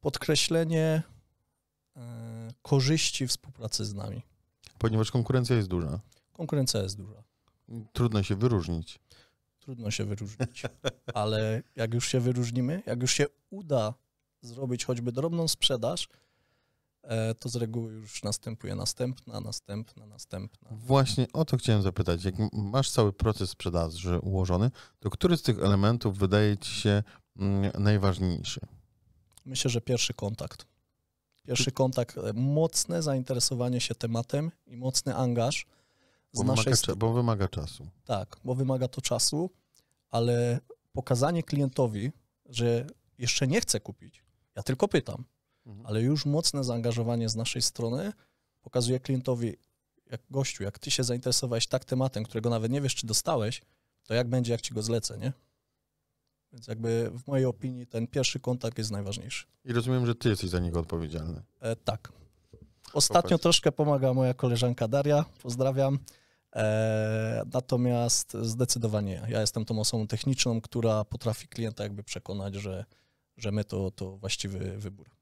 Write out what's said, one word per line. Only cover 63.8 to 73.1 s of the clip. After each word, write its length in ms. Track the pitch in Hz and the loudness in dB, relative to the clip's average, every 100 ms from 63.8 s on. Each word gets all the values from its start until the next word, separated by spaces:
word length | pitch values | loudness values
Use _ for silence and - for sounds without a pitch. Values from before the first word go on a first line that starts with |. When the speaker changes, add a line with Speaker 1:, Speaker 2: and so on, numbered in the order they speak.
| 151 143 131 | 2 4 4
Speaker 1:
moja 200 | 127 127 | 4 2
koleżanka 540 | 123 127 120 123 123 113 | 2 2 4 2 2 0
Daria, 360 | 135 139 147 156 - | 2 4 4 2 -6
pozdrawiam. 560 | 127 120 131 131 135 139 - - _ _ _ - | -6 0 2 4 2 2 -4 -20 _ _ _ -2
E, 840 | 110 107 110 110 107 110 110 113 110 | 2 2 2 2 0 0 0 -2 -2
natomiast 840 | 127 - 123 123 120 117 - - 104 | -4 0 2 2 2 2 2 0 -4
zdecydowanie 720 | 113 113 123 123 113 104 101 | -4 0 0 2 0 0 -2
ja. 160 | 92 110 | -4 -4
Ja 120 | 110 | 0
jestem 240 | 107 - | 0 -2
tą 160 | 110 110 | -2 0
osobą 260 | 107 113 107 | 0 0 -2
techniczną, 540 | - - 131 127 113 | -2 -2 0 2 0
która 440 | - 123 113 107 | -2 0 2 2
potrafi 440 | 104 - - 104 - | 0 -4 -4 -4 -8
klienta 340 | - 113 107 | -6 -6 -6
jakby 200 | 104 101 | -8 -8
przekonać, 520 | 101 - - 101 98 | -10 -10 -8 -6 -6
że, 300 | 98 101 95 113 _ _ | -6 -6 -8 -10 _ _